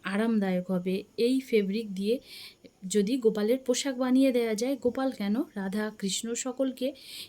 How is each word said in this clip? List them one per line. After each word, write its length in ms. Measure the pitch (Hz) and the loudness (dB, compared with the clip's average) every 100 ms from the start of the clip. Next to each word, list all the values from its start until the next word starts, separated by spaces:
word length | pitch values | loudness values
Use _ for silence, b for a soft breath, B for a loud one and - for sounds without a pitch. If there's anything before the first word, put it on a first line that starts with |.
আরামদায়ক 680 | 190 202 226 220 190 185 180 | -2 0 2 2 2 0 0
হবে। 320 | 185 185 190 - - | -2 0 -4 -4 0
এই 220 | 240 262 | 2 2
ফেব্রিক 540 | - 220 190 208 214 | 2 2 2 -2 -4
দিয়ে 260 | 190 202 262 B B B B - _ 185 | -4 0 -2 B B B B -20 _ -2
যদি 300 | 208 196 262 | 0 2 2
গোপালের 400 | 226 208 208 262 | 2 2 2 0
পোশাক 400 | 254 247 285 247 | 2 0 -2 -2
বানিয়ে 340 | 254 254 269 | 2 6 6
দেয়া 220 | 240 226 214 | 4 0 0
যায়, 220 | 247 277 | -2 0
গোপাল 340 | 247 262 269 | -2 0 -2
কেন, 240 | - 202 226 339 208 | -2 -2 0 -2 -4
রাধা 360 | 190 208 214 214 | -4 -2 -4 -4
কৃষ্ণ 360 | 196 - 226 | -4 -4 -4
সকলকে 600 | 240 262 247 269 254 262 269 B B | -6 -6 -2 -2 -2 -4 -4 B B